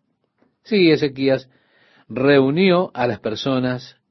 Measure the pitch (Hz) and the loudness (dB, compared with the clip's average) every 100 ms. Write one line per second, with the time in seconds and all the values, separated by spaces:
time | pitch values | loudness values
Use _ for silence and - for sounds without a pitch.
0 | _ _ _ _ _ _ - 208 170 143 | _ _ _ _ _ _ -4 2 4 2
1 | 143 131 135 131 - _ _ _ _ _ | 0 -2 -2 -2 -4 _ _ _ _ _
2 | - 113 135 143 135 160 196 175 185 - | -12 -2 2 4 2 2 2 2 -2 -4
3 | 123 107 113 107 139 131 127 127 - _ | -4 -4 -8 -6 -4 -2 -4 -6 -12 _
4 | _ | _